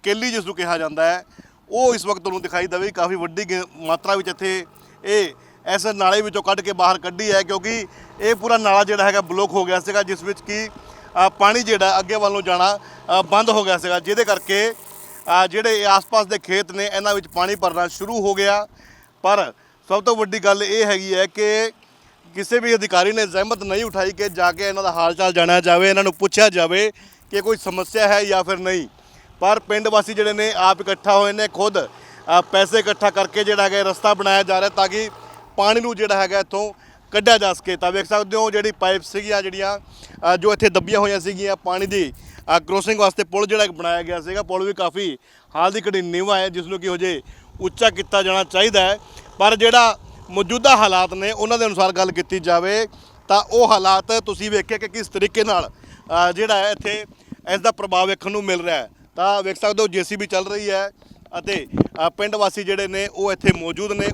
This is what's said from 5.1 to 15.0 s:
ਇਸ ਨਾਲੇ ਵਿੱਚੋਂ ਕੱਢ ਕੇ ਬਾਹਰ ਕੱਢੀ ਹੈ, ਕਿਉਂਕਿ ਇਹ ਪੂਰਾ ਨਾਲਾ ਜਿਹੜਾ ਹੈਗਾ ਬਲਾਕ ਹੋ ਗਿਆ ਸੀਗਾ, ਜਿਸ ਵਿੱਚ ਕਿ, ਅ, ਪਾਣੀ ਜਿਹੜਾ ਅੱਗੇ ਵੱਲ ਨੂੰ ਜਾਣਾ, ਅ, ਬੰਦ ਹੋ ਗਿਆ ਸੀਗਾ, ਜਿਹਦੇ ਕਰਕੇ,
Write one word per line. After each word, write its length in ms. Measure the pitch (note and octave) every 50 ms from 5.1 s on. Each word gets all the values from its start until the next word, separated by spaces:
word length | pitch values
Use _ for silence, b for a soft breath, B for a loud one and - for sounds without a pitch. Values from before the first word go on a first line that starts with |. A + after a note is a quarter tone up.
| G#3 G#3+ G3 D#3+ C3+ - b b b b b - F#3+
ਇਸ 100 | G3 F3
ਨਾਲੇ 360 | A3 G#3 G3 G3 F#3 G3 G#3+
ਵਿੱਚੋਂ 220 | G#3 G#3 E3 G3+ -
ਕੱਢ 180 | G3 G3 G3
ਕੇ 120 | F3+ G3 G3+
ਬਾਹਰ 260 | F3+ F3+ F3+ F#3 F3+
ਕੱਢੀ 320 | D3 F3+ F3 F3 A3 G#3+
ਹੈ, 120 | G3 G3 F#3+
ਕਿਉਂਕਿ 440 | E3+ G3 F#3+ F3+ A3 A3+ A#3 G3+ - B B B B B B
ਇਹ 140 | G3+ G#3+ A#3
ਪੂਰਾ 220 | G3 G3 A#3 A#3 A3
ਨਾਲਾ 260 | A3 G#3 G3 G3+ G3+
ਜਿਹੜਾ 200 | G3 G#3 G3+ G3
ਹੈਗਾ 180 | G3+ G3 G3+
ਬਲਾਕ 280 | F#3+ D#3+ F3 F#3+ G3+ F#3
ਹੋ 160 | E3 G3 F#3
ਗਿਆ 140 | F3+ F#3 F3+
ਸੀਗਾ, 240 | F3+ G3+ G3 G#3 G3+
ਜਿਸ 200 | F#3+ F#3+ E3+ E3
ਵਿੱਚ 180 | G3 G3+ -
ਕਿ, 280 | - - G#3 G#3+ A3 G#3+ - - B B B B B B B F3 F#3
ਅ, 40 | F#3+
ਪਾਣੀ 340 | - - G3 G3+ A3 A#3+ A#3+
ਜਿਹੜਾ 360 | A3 A3 G3 F#3+ F#3+ F#3+ F#3+
ਅੱਗੇ 160 | F#3+ F3+ A3
ਵੱਲ 160 | A3 G#3 G3+
ਨੂੰ 120 | G3+ G3+ F#3
ਜਾਣਾ, 360 | F#3 F3+ F3+ F3+ G3 G#3 G3+ B B B B B B E3+ F#3+
ਅ, 20 |
ਬੰਦ 280 | F#3 D#3+ F#3+ G#3 A3+ A3+
ਹੋ 140 | G#3+ G#3+ G3+
ਗਿਆ 140 | F#3+ F#3 E3+
ਸੀਗਾ, 220 | E3 F3+ F3+ F3+
ਜਿਹਦੇ 260 | D#3+ F3 G#3 A3+ A#3
ਕਰਕੇ, 480 | G#3+ G3+ F3+ - - G3 G3+ G#3+ A3+ A3+ - - - - -